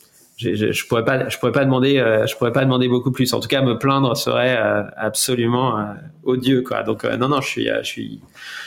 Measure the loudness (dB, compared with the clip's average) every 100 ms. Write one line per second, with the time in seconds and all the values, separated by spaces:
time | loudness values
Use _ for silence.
0 | _ _ _ -8 -4 0 0 -2 0 0
1 | 2 0 -2 -2 0 2 2 4 4 4
2 | 4 2 0 0 0 2 2 2 2 2
3 | 0 0 0 0 0 0 2 0 2 2
4 | 2 0 0 2 2 2 2 0 -2 -6
5 | -4 -2 -2 0 2 2 0 0 -4 -8
6 | -16 -8 -2 0 2 2 0 -4 -2 -2
7 | -2 -2 0 0 -2 -4 -2 -2 -4 -8
8 | -10 -14 -18 -20 -16 -16